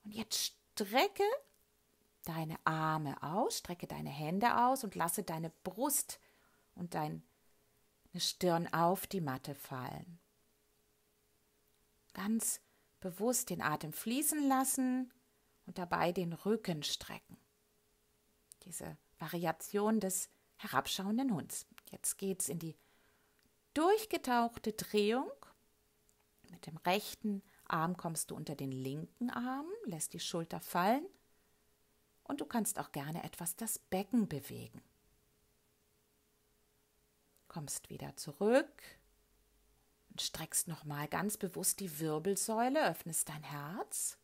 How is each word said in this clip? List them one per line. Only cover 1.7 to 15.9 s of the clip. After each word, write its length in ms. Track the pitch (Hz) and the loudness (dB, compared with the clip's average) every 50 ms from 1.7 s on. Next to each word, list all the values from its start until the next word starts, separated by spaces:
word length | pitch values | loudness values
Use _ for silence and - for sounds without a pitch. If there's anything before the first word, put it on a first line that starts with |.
| _ _ _ _ _ _ _ _ _ _ - | _ _ _ _ _ _ _ _ _ _ -8
deine 320 | - 160 165 160 156 165 - _ | -4 -4 -2 -2 -4 -6 -2 _
Arme 560 | - 160 160 156 156 156 160 151 139 139 - | 0 0 2 2 2 2 0 0 -4 -6 -6
aus, 380 | - 147 165 208 269 440 453 - | -6 -2 0 0 0 0 0 -4
strecke 300 | - - 175 - - - | -6 -6 -8 -8 -6 -8
deine 220 | 160 147 156 151 | -6 -6 -6 -6
Hände 540 | 143 147 156 151 180 196 226 240 - - 240 | -6 -4 -2 -2 0 2 4 4 6 6 6
aus 200 | 254 269 269 233 | 4 4 2 -2
und 100 | 202 - | -6 -2
lasse 300 | 180 165 170 - - 180 | 0 0 0 0 -2 -2
deine 260 | - 165 160 165 160 - _ _ | -4 -4 -4 -4 -6 -8 _ _
Brust 560 | 185 180 208 262 302 269 - - - - - _ - _ _ _ _ _ _ _ _ _ | -8 -2 0 0 2 2 0 0 -2 -10 -14 _ -20 _ _ _ _ _ _ _ _ _
und 180 | - 180 170 170 | -8 -8 -4 -2
deine 260 | 165 156 151 165 160 - _ _ _ _ _ _ _ _ _ _ _ _ _ _ _ _ _ - | -2 -2 -2 -4 -6 -10 _ _ _ _ _ _ _ _ _ _ _ _ _ _ _ _ _ -4
Stirn 560 | 175 - - - - 185 180 170 170 175 - | -2 -2 -2 0 2 4 4 4 4 2 0
auf 360 | - 160 170 170 185 185 - - | 2 6 6 6 6 4 0 -4
die 120 | - 190 | -2 -2
Matte 360 | 160 139 131 131 - - 139 | 0 0 -2 -2 -4 -8 -8
fallen. 640 | - - - 139 127 123 - - - - 175 170 170 _ _ _ _ _ _ _ _ _ _ _ _ _ _ _ _ _ _ _ _ _ _ _ _ _ _ _ _ _ _ _ _ _ _ _ _ _ _ | -8 -8 -8 -6 -6 -4 -6 -6 -8 -10 -14 -18 -20 _ _ _ _ _ _ _ _ _ _ _ _ _ _ _ _ _ _ _ _ _ _ _ _ _ _ _ _ _ _ _ _ _ _ _ _ _ _
Ganz 480 | - 185 190 202 226 226 - - - - _ _ _ _ _ _ _ _ | -10 -4 0 2 2 2 2 0 -2 -2 _ _ _ _ _ _ _ _
bewusst 500 | - 185 170 175 208 247 254 - - - | -8 -8 -2 2 2 4 4 2 0 0
den 100 | 180 165 | -2 0
Atem 320 | - 151 151 151 - 156 | 2 0 0 0 -2 -6
fließen 540 | 156 - - 220 240 277 302 302 311 302 285 | -8 -4 -2 0 0 2 2 2 2 4 4
lassen 640 | 269 269 262 269 262 - 269 262 254 254 254 262 247 - _ _ _ _ _ _ _ _ _ _ | 6 6 6 4 2 2 2 2 2 2 2 0 -4 -8 _ _ _ _ _ _ _ _ _ _
und 120 | - 180 - | -10 -6 -6
dabei 340 | 180 170 | -2 0